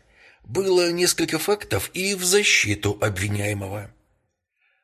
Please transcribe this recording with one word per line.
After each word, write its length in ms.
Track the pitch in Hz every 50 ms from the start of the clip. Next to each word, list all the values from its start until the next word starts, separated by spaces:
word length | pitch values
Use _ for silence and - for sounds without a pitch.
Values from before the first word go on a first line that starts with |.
| _ _ _ _ - - - _ -
было 460 | - 117 185 196 190 180 180 175 170
несколько 480 | 170 180 180 175 - - 165 156 165 156
фактов 520 | - - 208 208 - - 110 98 - - -
и 200 | 175 190 196 202
в 100 | 180 180
защиту 720 | 180 196 208 208 - - - - 104 101 - - 101 101 -
обвиняемого. 920 | 107 107 98 92 98 104 104 101 101 104 104 101 98 95 101 104 101 - - _ _ _ _ _ _ _ _ _ _ _ _ _ _ _ _ _